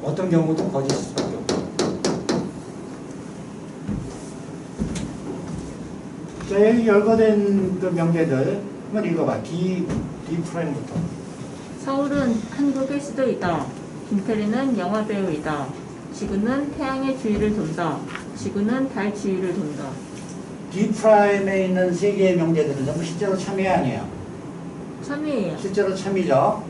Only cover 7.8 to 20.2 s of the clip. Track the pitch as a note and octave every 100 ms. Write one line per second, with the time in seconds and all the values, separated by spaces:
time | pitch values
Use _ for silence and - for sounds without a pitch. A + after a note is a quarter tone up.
7.8 | F#3 E3+ E3 E3 D3+ C3 E3 G3+ - -
8.8 | - G#3 F3 E3 - - - E3+ F#3 F3+
9.8 | - - - - - E3+ D#3+ E3+ D#3+ B2
10.8 | - E3+ - - - - - - - -
11.8 | C#4 C#4 C#4+ C#4+ B3+ A3 G#3 C4 C#4+ C4+
12.8 | C4 C#4+ - - C4 F#3 F3+ D#3+ C3 -
13.8 | - - - G#3 F#3+ A3 G#3 A#3+ C4+ A3
14.8 | F3+ G#3+ G#3+ G3+ F#3 D3+ D#3 D3 C3 -
15.8 | - - - - F#3 G3 A3 C#4 C#4+ -
16.8 | C4+ C4 C4+ B3+ A3 G3+ G#3+ G#3 D#3+ F3
17.8 | E3 C3+ - - - - - G3+ G#3 C4
18.8 | C4+ A3 G3+ G3+ G3 F#3 F#3 D#3+ D3+ C#3+
19.8 | C#3 C3 - -